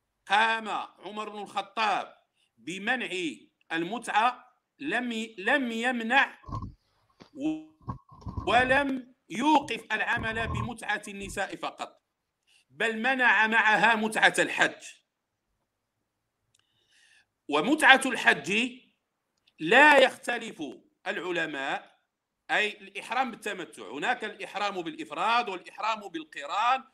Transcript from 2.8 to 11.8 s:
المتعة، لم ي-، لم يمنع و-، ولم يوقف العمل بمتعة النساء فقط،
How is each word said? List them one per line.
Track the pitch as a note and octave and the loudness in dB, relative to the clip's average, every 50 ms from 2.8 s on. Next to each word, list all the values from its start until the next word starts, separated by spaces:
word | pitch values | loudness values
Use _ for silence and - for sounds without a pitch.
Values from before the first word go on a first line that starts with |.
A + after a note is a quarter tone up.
| G3+ A3+ B3+ B3 G3+ E3 F3+ F#3 F3 D3 A2 G2+ - _ _ _ _ - | -2 -2 -2 -2 -2 -4 -6 -4 -4 -6 -6 -10 -16 _ _ _ _ -8
المتعة، | D#3+ E3 E3+ F3+ A3 A#3+ A#3 A3 E3+ - A3+ B3+ B3 - - _ _ _ _ _ _ - | -6 -4 -4 -4 -6 -8 -6 -2 0 2 2 2 0 -4 -12 _ _ _ _ _ _ -10
لم | C3+ D3+ G3+ A#3+ B3 A#3+ | -8 -4 -4 -4 -4 -4
ي-، | A3+ A3 A3+ A3 - F3+ | -6 -6 -8 -8 -10 -6
لم | F#3+ A3+ C#4 C#4+ B3+ A#3 | -2 0 0 0 0 -2
يمنع | A3+ A3+ A#3 B3+ B3+ A#3 A3+ A3+ B3+ C#4 B3 - - - - - - - - - - _ _ _ _ _ _ _ _ - - _ - | -4 -2 -2 -2 -2 -2 -2 2 2 2 2 2 -2 -14 -14 -10 -10 -10 -10 -12 -16 _ _ _ _ _ _ _ _ -20 -20 _ -12
و-، | C4+ C#4 D#4 D#4 D#4 D#4 D#4 _ _ - - - - _ - - - - - - - - | -6 -4 -4 -4 -6 -10 -18 _ _ -14 -14 -14 -14 _ -20 -20 -16 -14 -12 -10 -8 -2
ولم | - A3 B3 B3+ B3+ C4 C#4+ C#4+ C#4 C4+ C4 A#3+ - _ _ _ - | 2 2 2 4 4 4 2 2 0 -2 -4 -6 -12 _ _ _ -12
يوقف | - G#3 C#4 D4+ D4+ C#4 C#4+ - A#3 A3+ - - | -6 -2 2 4 4 4 2 0 -8 -8 -6 -6
العمل | A3 G#3 F3+ F#3+ A3+ A#3 A3 A3 A3 A3+ A3+ G#3+ | -4 -4 -2 -2 -2 -2 -4 -4 -4 -4 -6 -4
بمتعة | A3 A3 G#3+ A#3 A#3 A3+ - - G#3 G#3 - G#3 | -4 -6 -6 -6 -8 -10 -6 -6 -6 -6 -6 -10
النساء | G3 G3 G3 F#3 - G3+ F#3+ F3+ E3+ | -12 -12 -10 -8 -6 -6 -6 -6 -6
فقط، | D#3+ D#3 C#3 - - | -8 -8 -8 -8 -8